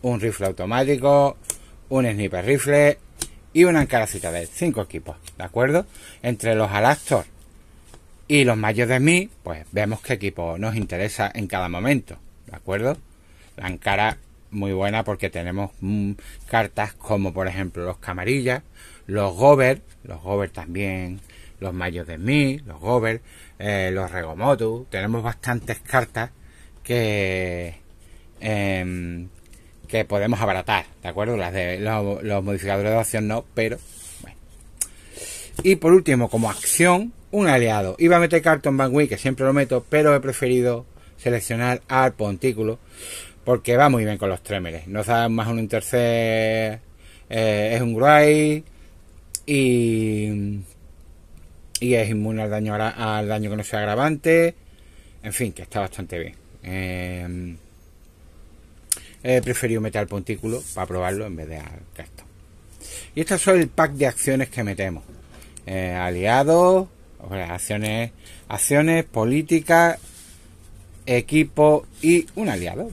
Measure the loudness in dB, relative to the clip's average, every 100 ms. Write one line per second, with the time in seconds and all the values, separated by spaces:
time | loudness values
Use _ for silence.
0 | -4 -2 -2 -2 -4 -4 -2 0 0 2
1 | 4 4 4 0 -8 -10 -14 -20 -4 0
2 | 0 0 -4 -2 0 0 4 6 6 4
3 | -4 -12 -12 -14 0 4 6 6 2 2
4 | 0 -4 -6 -6 -8 -4 -2 -2 -4 -8
5 | -12 -16 -16 -14 -8 0 2 2 -2 -10
6 | -20 -10 -6 -4 0 0 0 2 2 2
7 | 0 -2 -2 -14 -20 -20 -20 -20 -20 -20
8 | -20 -16 0 4 4 2 0 0 0 2
9 | 4 2 0 -8 -12 -12 -8 -4 -4 -4
10 | -4 -4 -4 -6 -6 -6 -4 -4 -4 -4
11 | -6 -4 -4 -4 -6 -4 -4 -2 0 -2
12 | -4 -14 -20 -20 -20 -14 -6 -4 -2 -6
13 | -10 -20 -20 -20 -20 -12 -10 -6 -2 0
14 | 0 -2 -12 -20 -12 -6 -4 -2 -2 -2
15 | -4 -4 -6 -6 -6 -6 -8 -8 -4 -2
16 | -4 -6 -14 -20 -4 -2 0 -4 -6 -8
17 | -4 -2 -2 -4 -4 -4 -8 -8 -8 -8
18 | -10 -6 -2 -2 -2 -4 -8 -20 -20 -20
19 | -6 -2 -2 4 6 8 6 2 -6 -20
20 | -18 -12 -4 -2 -2 -6 -8 -6 -4 -6
21 | -8 -12 -16 -20 -20 -12 -8 -6 -6 -6
22 | -10 -6 0 2 2 -2 -10 -8 -2 0
23 | 0 -4 -8 -20 -20 -10 -4 -2 -2 -4
24 | -6 -6 -8 -2 0 2 0 -6 -8 -6
25 | -4 -4 -4 -6 -4 -4 -4 -10 -2 -2
26 | 0 -4 -8 -10 -20 -20 -20 -14 -4 -2
27 | 0 0 -2 -2 -4 -6 -8 -12 -20 -20
28 | -20 -20 -20 -10 -6 -2 -2 -2 -4 -6
29 | -8 -10 -12 -18 -20 -20 -20 -20 -6 -4
30 | -2 0 0 0 0 -2 0 -2 -4 -12
31 | -10 -6 -4 -4 -4 -4 -4 -4 -4 -2
32 | -2 -4 -4 -4 -2 -4 -2 -2 0 0
33 | 0 -2 -2 -4 -6 -4 -4 -4 -12 -20
34 | -20 -18 -20 -20 -20 -20 -18 -10 -10 -12
35 | -20 -16 -14 -14 -12 0 2 4 8 6
36 | 6 2 2 0 0 -2 -2 4 4 4
37 | 0 -10 -6 0 4 4 4 2 -2 2
38 | 6 6 6 4 4 2 2 0 2 2
39 | 2 0 -2 0 2 2 2 -2 0 4
40 | 4 4 2 -2 2 2 2 0 -6 -20
41 | -20 -6 -2 -2 -2 -2 0 -2 0 2
42 | 2 2 -4 -2 -2 -2 -4 -6 -12 -20
43 | -16 -16 -18 -6 0 0 4 6 6 4
44 | 0 -2 -4 -4 -4 -6 -6 -10 -8 -6
45 | 0 2 2 0 -2 -4 -2 -4 -2 0
46 | 2 2 0 0 0 0 -2 -6 -14 -20
47 | -20 -20 -8 -2 2 2 0 0 0 4
48 | 6 8 8 6 4 0 -6 -20 -20 -20
49 | -20 -20 -14 -10 -2 2 4 4 2 0
50 | 0 -2 -4 -4 -6 -8 -12 -20 -20 -20
51 | -20 -20 -20 -20 -20 -20 -10 -4 2 2
52 | 2 -2 -2 -2 -4 -2 -2 -2 -2 -4
53 | -4 -2 -2 -2 -2 -6 -6 -4 -2 0
54 | 0 0 4 4 4 0 -14 -20 -20 -20
55 | -20 -16 -8 -4 -4 -6 -8 -6 -6 -8
56 | -10 -8 -10 -14 -20 -18 -10 -8 -6 -6
57 | -6 -8 -8 -8 -10 -12 -20 -20 -20 -20
58 | -20 _ -20 -20 -20 -20 -20 -20 -10 -10
59 | -10 -8 0 0 0 -4 -4 -4 -4 -4
60 | -6 -6 -8 -8 -6 -8 -8 -10 -6 -4
61 | -4 -6 -8 -10 -12 -12 -14 -18 -18 -20
62 | -20 -20 -20 -20 -20 -20 -20 -20 -18 -16
63 | -10 -6 -2 2 4 6 4 2 0 2
64 | 0 0 0 0 -2 -4 -4 -4 -4 -6
65 | -12 -20 -20 -20 -20 -18 -8 -6 -4 -4
66 | -4 -2 2 4 4 6 6 4 2 -10
67 | -20 -20 -10 -8 -6 -6 -6 -4 -2 -2
68 | -6 -10 -20 -20 -10 -4 0 2 4 2
69 | 0 -2 0 0 2 0 4 6 6 2
70 | -10 -20 -20 -20 -20 -20 -20 -20 -20 -10
71 | 0 0 2 2 2 4 6 6 2 -2
72 | 4 4 2 -4 -4 -4 -4 -6 -8